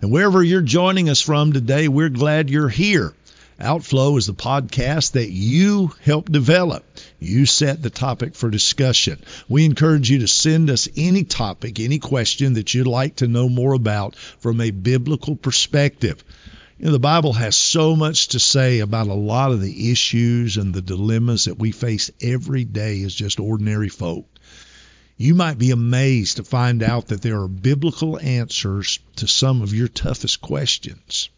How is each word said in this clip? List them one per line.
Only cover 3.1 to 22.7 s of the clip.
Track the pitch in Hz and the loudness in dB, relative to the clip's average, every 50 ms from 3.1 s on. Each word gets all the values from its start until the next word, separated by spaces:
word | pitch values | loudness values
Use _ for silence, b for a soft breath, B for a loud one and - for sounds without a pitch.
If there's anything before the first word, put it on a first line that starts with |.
| - _ _ b b b b b b b | -6 _ _ b b b b b b b
Outflow | - 110 147 170 139 - - 131 131 143 143 120 | -4 -4 -2 -4 -2 0 0 2 4 4 2 2
is | 107 | 0
the | 98 101 | -2 -4
podcast | - - 127 131 143 135 113 - - 117 127 147 160 139 - - | -6 -4 -2 -2 -2 -2 -4 -4 -2 -2 0 0 -2 -2 -2 -2
that | 131 117 80 | -2 -2 -2
you | 90 92 98 110 127 165 190 202 208 202 190 165 - - - | -4 -4 -2 0 2 4 4 4 4 2 0 -2 -4 -2 0
help | 143 147 151 - - | 0 0 0 0 0
develop. | 156 151 131 113 165 180 185 170 - - - _ _ B B B B B | 0 2 4 6 4 4 4 2 -2 -6 -10 _ _ B B B B B
You | - 80 92 120 139 | -8 -2 2 2 4
set | - - - 143 139 135 165 156 | 4 4 2 2 0 0 -2 -4
the | 117 | -8
topic | - - 131 135 123 - 123 117 - | -6 -4 -4 -4 -2 -4 -6 -8 -6
for | - - 117 | -4 -4 -2
discussion. | 104 107 - - - - 135 131 120 - - - 80 - - B B B B B | 0 0 0 -2 0 0 0 2 2 2 0 -2 -4 -6 -14 B B B B B
We | 117 143 160 | 2 4 4
encourage | 160 139 - 147 160 160 151 135 113 | 4 4 4 4 4 4 4 4 4
you | 135 139 | 2 2
to | 117 101 | 2 2
send | - - - 156 156 160 165 151 | 0 2 2 2 2 4 2 2
us | 135 117 - - - | 2 0 -2 -4 -4
any | - 151 180 185 196 165 | -2 0 2 2 2 0
topic, | - - - 120 101 90 - - 113 110 101 | -2 -4 -4 -4 -4 -6 -8 -10 -10 -6 -4
any | 113 120 143 151 | -2 -2 -2 -2
question | - - 135 127 113 - - - 139 139 127 | -2 -2 -2 -2 0 -2 -2 0 0 0 0
that | 113 107 - - | 0 -2 -2 -2
you'd | 123 127 | 0 0
like | 127 120 123 131 147 - | 0 0 0 -2 -2 -2
to | - 135 120 | -2 -2 0
know | 117 120 123 127 | 2 2 2 0
more | 123 123 123 135 135 | 0 0 0 2 2
about | 127 117 110 104 104 101 - - | 2 0 0 -2 -2 -4 -6 -10
from | - - - - _ _ 113 117 117 | -14 -20 -20 -20 _ _ -2 -2 0
a | 117 113 101 | 0 -2 -2
biblical | 95 92 120 127 131 123 139 156 135 - - 156 | -2 0 0 0 0 0 0 -4 -4 -2 -6 -6
perspective. | - - 135 127 - - - - 147 143 143 - _ - 104 73 - - B B B B B B B B B B B | -4 -4 -2 -2 -2 -2 0 2 2 2 2 0 _ -4 -4 -4 -4 -12 B B B B B B B B B B B
You | - | -2
know, | 160 151 | 0 2
the | 135 | 2
Bible | 120 143 156 170 156 151 117 | 2 2 2 2 2 2 0
has | 113 123 110 98 | 0 0 0 0
so | - - - - 165 156 156 160 | 0 0 0 2 2 2 4 4
much | 156 156 151 160 - - - | 2 2 0 0 0 0 0
to | - 123 | 0 0
say | - - - 139 131 127 123 117 | 0 2 2 2 2 2 2 0
about | 107 104 107 113 110 | 0 -2 -2 -2 -2
a | 104 98 | -2 -2
lot | 101 104 107 110 123 135 135 127 | -2 -2 -2 0 0 0 0 0
of | 110 | 0
the | 95 98 - - 113 117 123 | -2 -4 -6 -4 -2 0 0
issues | 117 - - - 117 120 117 120 120 120 117 95 | 0 0 0 0 2 2 2 2 2 0 -2 -2
and | 110 101 98 90 | -2 -2 -2 -2
the | 95 92 | -4 -4
dilemmas | 90 95 92 98 107 113 113 117 120 117 107 - | -4 -4 -2 0 0 0 2 2 0 0 0 -2
that | 110 90 | -4 -4
we | - 110 110 | -2 -4 -4
face | 104 - - 120 110 101 - - - _ | -2 -2 -4 -4 -2 -4 -4 -6 -8 _
every | - 123 123 127 123 - 139 131 123 | -4 -4 -4 -4 -4 -4 -4 -4 -4
day | 113 | -4